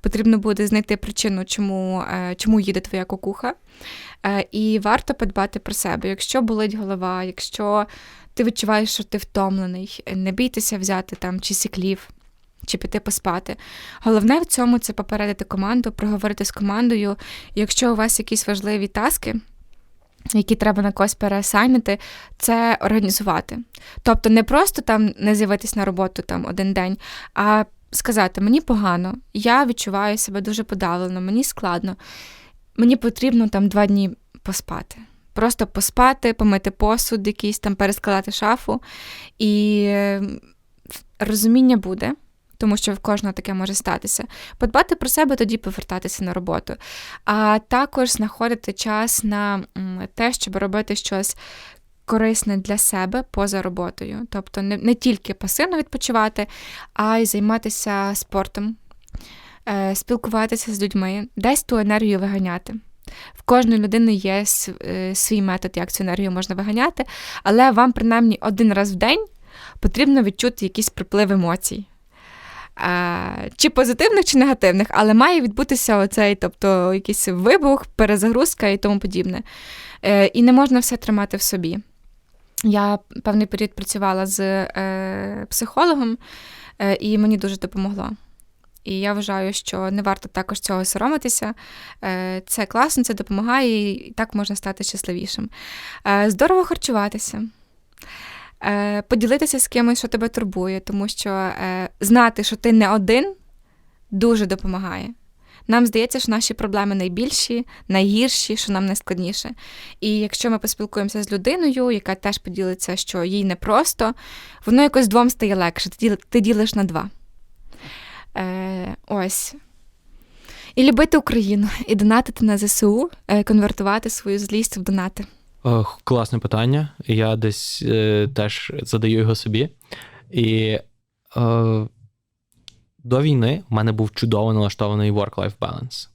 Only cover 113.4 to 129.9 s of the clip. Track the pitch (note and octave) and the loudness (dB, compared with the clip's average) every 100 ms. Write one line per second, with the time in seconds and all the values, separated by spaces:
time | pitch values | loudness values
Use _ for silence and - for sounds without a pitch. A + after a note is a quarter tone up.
113.4 | G3 F3 - G#3+ E4+ - A3 A#3+ - - | -2 -2 2 2 2 0 -2 -2 -14 -20
114.4 | - - - B3 D4 C4+ A#3 A3+ A#3+ - | -20 -10 2 6 6 4 4 4 4 2
115.4 | G#3+ F#3+ E3+ - F#3 - A3+ G3+ _ A#3+ | 0 2 0 -2 -8 -2 0 0 _ 2
116.4 | G#3 G#3+ A3 G#3+ F#3+ D#3+ G3 - - - | 4 2 2 0 -2 -2 -6 -12 -20 -20
117.4 | - - - - - - - - - - | -20 -20 -20 -18 -18 -18 -18 -20 -12 -8
118.4 | F#3 F#3 F#3+ F#3 F3+ - - G#3 F#3 - | -6 -6 -6 -6 -8 -12 -6 -4 -2 -4
119.4 | - D4 _ _ - _ _ - _ - | -8 -12 _ _ -20 _ _ -20 _ -20
120.4 | - - - - C4+ A#3 D#4 D#4 - A#3 | -20 -20 -6 4 6 6 6 4 4 0
121.4 | G3 G#3 G3+ - - G#3 G#3 A3+ B3+ - | 2 2 0 -2 -2 2 6 4 2 0
122.4 | G#3+ G3+ G#3 - G#3+ G#3+ E4+ - - G#3 | 2 2 0 2 4 4 0 -6 0 2
123.4 | G#3 G#3+ G3+ - G3 G#3+ A3 - G3+ G3+ | 4 4 4 0 0 0 -2 -6 -4 -4
124.4 | G3 G#3 A3+ G3 F#3 F#3+ F#3 - G3+ _ | -2 -2 -2 -4 -2 -2 -2 -8 -16 _
125.4 | _ _ B2+ A#2 G#2 - - B2 A2 A#2 | _ _ 0 2 0 -6 -2 0 0 -2
126.4 | - A2 A#2 C#3+ D3+ - - A2 A2 A2 | -2 0 2 2 0 -8 -2 0 2 2
127.4 | A2 G#2 - - - A2 A2 G#2+ G#2 C#3 | -2 -2 -8 -6 0 2 2 2 2 0
128.4 | G#2+ - - C#3+ A#2+ A#2 A2 A2 A2 A2 | -2 -4 -8 -10 -4 0 2 4 2 0
129.4 | - G#2+ D3+ _ _ | 0 -2 -2 _ _